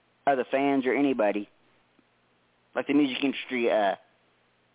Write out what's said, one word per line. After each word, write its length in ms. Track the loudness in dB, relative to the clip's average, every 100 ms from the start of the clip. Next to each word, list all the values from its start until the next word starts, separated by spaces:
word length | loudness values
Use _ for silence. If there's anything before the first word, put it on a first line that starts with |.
| _ _ -2
other 180 | 0 0
fans 340 | 0 2 2 0
or 60 |
anybody, 560 | 0 0 2 0 0 -6 _ _ _ _ _ _ _ _ _ _ _ _
like 120 | -8 0
the 60 |
music 280 | 2 2 0
industry, 460 | -4 -4 -6 -2 0
uh, 240 | 2 0 -2 _ _ _ _ _ _ _